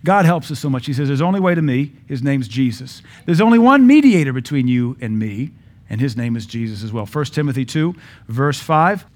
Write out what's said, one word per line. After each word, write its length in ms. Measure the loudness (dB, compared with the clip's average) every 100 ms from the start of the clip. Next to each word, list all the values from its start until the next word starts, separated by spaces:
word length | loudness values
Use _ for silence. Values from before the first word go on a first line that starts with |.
God 220 | 2 4
helps 260 | 4 2 -4
us 80 | -6
so 100 | -4
much. 160 | -4
He 80 | -4
says, 140 | -4 -2
"There's 140 | 0
only 180 | 0 0
way 160 | 0
to 60 | 0
me. 320 | 0 0 -4 -10 -12
His 140 | -6
name's 240 | -2 -2 -4
Jesus. 540 | -2 -2 -4 -16 -20 -20 -12
There's 160 | -2 2
only 180 | 4 6
one 280 | 6 6 6
mediator 460 | 8 6 4 0
between 340 | -4 -4 -2 0
you 300 | 0 -2 -6
and 160 | -6 -4
me, 340 | -4 -6 -10 -14 _ -20 -12
and 120 | -4
his 140 | -4
name 200 | -4 -4
is 100 | -6
Jesus 380 | -8 -8 -8 -8
as 80 | -8
well." 140 | -8
First 280 | -8 -6 -6
Timothy 320 | -4 -4 -4
two, 300 | -4 -2 -4 -4 -20 -20 -10
verse 320 | -2 -2 -2
five. 460 | -2 2 2 -2 -10